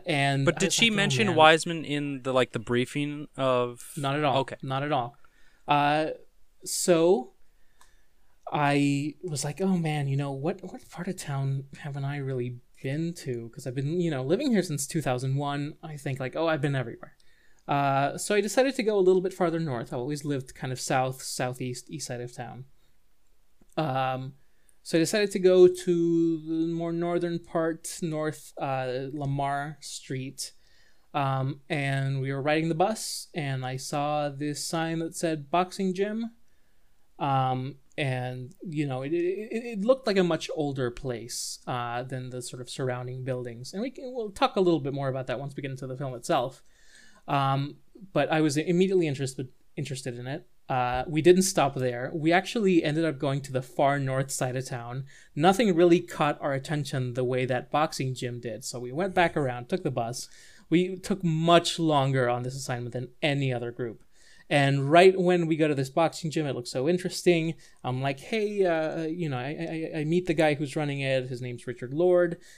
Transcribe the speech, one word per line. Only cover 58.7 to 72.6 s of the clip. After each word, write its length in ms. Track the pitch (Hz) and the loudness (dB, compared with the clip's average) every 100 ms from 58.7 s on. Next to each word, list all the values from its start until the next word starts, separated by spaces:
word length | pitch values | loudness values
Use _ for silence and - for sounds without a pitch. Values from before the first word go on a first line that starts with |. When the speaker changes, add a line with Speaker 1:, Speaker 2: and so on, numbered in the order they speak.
| 123 | -8
Speaker 1:
we 140 | 123 | -6
went 220 | 135 196 | -4 -2
back 220 | 185 170 160 | 2 2 2
around, 320 | 135 120 120 | -2 -4 -4
took 140 | - | -4
the 80 | 156 | -2
bus. 380 | 120 117 127 - - - - - | -2 -4 -6 -12 -16 -20 -20 0
We 260 | 165 180 185 | 2 2 -2
took 280 | - 190 | -4 -2
much 540 | 170 160 165 170 170 - | 0 2 6 6 6 0
longer 500 | 160 147 135 135 120 | 2 4 4 2 2
on 160 | 123 | 0
this 100 | 123 | -4
assignment 380 | 135 - 120 120 | -8 -6 -6 -6
than 160 | 123 131 - | -8 -10 -4
any 300 | 156 143 135 | -2 0 0
other 200 | 120 120 | -2 -4
group. 320 | 120 120 104 - - - - - | -6 -6 -8 -16 -20 -20 -20 0
And 400 | 147 139 139 139 | 4 4 4 6
right 280 | 165 190 190 | 8 10 8
when 280 | 180 180 160 | 4 4 2
we 100 | 160 | 2
go 120 | 156 | 2
to 60 | |
this 160 | 139 135 | 2 0
boxing 400 | 170 160 - 160 | 2 2 0 -4
gym, 160 | 160 147 | -2 -2
it 80 | |
looks 160 | 123 120 | -4 -6
so 180 | 131 139 | -2 0
interesting. 680 | 180 180 - 180 170 160 160 - - | 0 -2 0 2 4 2 -4 -12 -10
I'm 160 | 127 127 | -4 -2
like, 180 | 139 139 | -2 -4
"Hey," 460 | - 220 208 208 | -6 -4 -2 2
uh, 380 | 180 165 156 151 | 2 2 0 -2
you 260 | 160 170 160 | -4 -4 -4
know, 80 | 123 | -4
I, 540 | 131 160 165 160 160 | -4 -6 -6 -6 -6
I, 60 | 160 | -4
I 40 | |
meet 200 | 151 175 | 0 0
the 80 | 180 | 2
guy 220 | 165 156 | 2 2
who's 220 | 143 147 156 | 2 -2 -4
running 240 | 147 139 | -4 -2
it. 280 | 135 131 127 | 0 0 -2
His 140 | 123 | -6
name's 240 | 123 120 - | -8 -8 -10
Richard 260 | 120 123 | -10 -8
Lord. 460 | 143 180 180 175 170 - - | 0 4 4 4 0 -12 -20